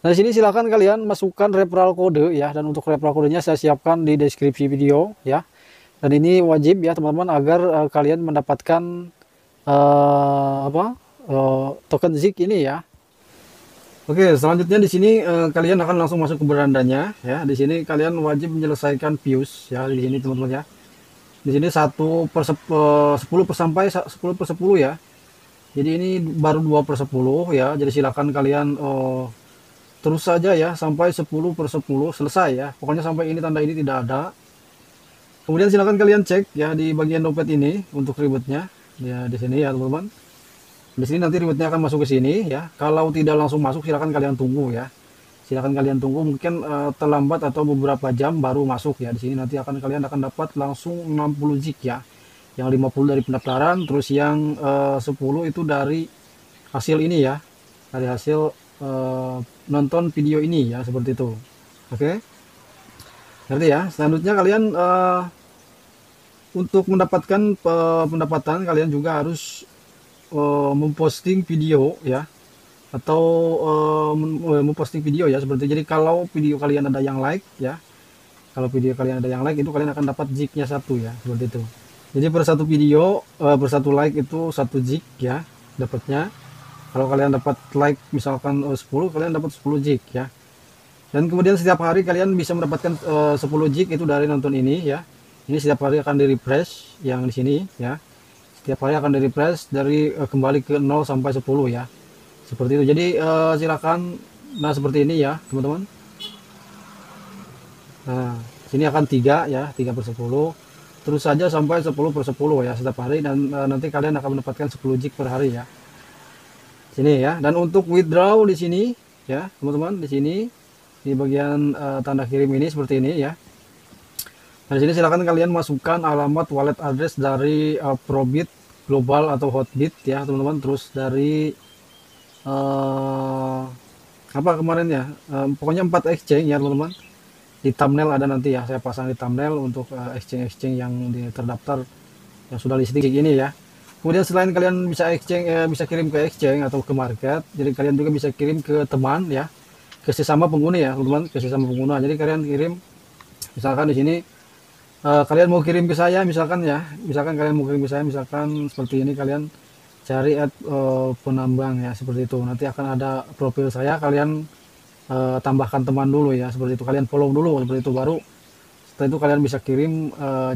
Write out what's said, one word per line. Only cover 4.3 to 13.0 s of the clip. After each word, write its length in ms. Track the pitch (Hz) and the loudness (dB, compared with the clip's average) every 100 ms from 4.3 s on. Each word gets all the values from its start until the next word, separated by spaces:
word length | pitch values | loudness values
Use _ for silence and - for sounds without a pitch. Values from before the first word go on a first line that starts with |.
| - 143 131 143 | 2 0 2 0
video 440 | 139 143 143 190 214 135 | 2 4 4 2 -2 -2
ya. 160 | 143 - _ - - _ _ | -2 -2 _ -20 -20 _ _
Dan 160 | 143 147 | 2 4
ini 240 | 160 185 | 6 6
wajib 400 | 170 160 147 190 | 6 4 4 4
ya, 80 | 165 | 2
teman-teman, 360 | 165 151 156 185 | 0 0 0 0
agar, 280 | 170 143 170 | 2 4 4
eh, 240 | 180 156 151 | 4 2 2
kalian 320 | 151 147 165 | 2 2 2
mendapatkan, 600 | 165 147 131 139 - 165 175 175 175 _ _ _ _ _ | 0 -2 0 -4 0 0 0 -10 -12 _ _ _ _ _
eh, 920 | - 143 143 143 143 143 143 139 139 139 139 | 0 4 6 6 6 4 2 0 0 -2 -2
apa, 160 | 151 208 247 _ _ | -2 -2 -6 _ _
eh, 440 | 247 135 135 135 135 139 _ | -4 0 2 0 -2 -8 _
token 240 | 147 175 156 | 0 0 2
Zik 200 | 180 190 | 0 0
ini 200 | 180 208 139 | 0 2 0
ya. 120 | 151 - _ | -2 -10 _